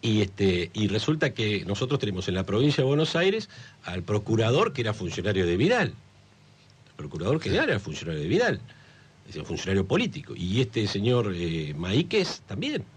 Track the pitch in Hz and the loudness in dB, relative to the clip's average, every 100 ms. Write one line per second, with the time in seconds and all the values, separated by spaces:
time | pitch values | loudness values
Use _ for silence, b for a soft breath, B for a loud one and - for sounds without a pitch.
0 | 117 107 95 95 98 87 85 - 104 104 | 2 2 0 2 2 2 -2 -2 0 0
1 | - 156 147 110 107 101 - 98 127 143 | 0 0 0 0 -2 -2 -2 -4 -2 -2
2 | 104 92 95 90 95 101 143 143 131 143 | -2 -4 -2 -2 0 2 2 4 2 2
3 | 156 165 185 220 208 B B B - 90 | 2 2 2 0 -6 B B B -10 -8
4 | 90 104 - 110 110 135 220 - 110 107 | -2 -2 2 2 4 4 2 0 -4 -2
5 | 90 82 92 95 87 87 151 247 170 - | -6 -4 -2 2 2 4 4 4 0 -4
6 | - - - _ - _ - _ - - | -20 -20 -20 _ -20 _ -20 _ -20 -14
7 | 76 78 90 151 - 95 294 117 107 - | -10 -6 -2 0 0 0 2 0 -2 -8
8 | - 78 147 156 233 113 - B B B | -6 -4 0 2 2 0 -6 B B B
9 | B B - - - 82 - 98 95 170 | B B -16 -12 -8 -6 0 0 2 2
10 | 240 - - - 90 107 123 - 104 101 | 2 -4 -12 -8 -2 0 0 0 0 0
11 | 107 123 104 87 87 82 76 73 87 113 | 2 2 2 -2 -2 -2 -4 -4 0 0
12 | 190 214 180 - - 98 269 277 113 | 2 0 -2 -6 -10 -8 -4 -6 -8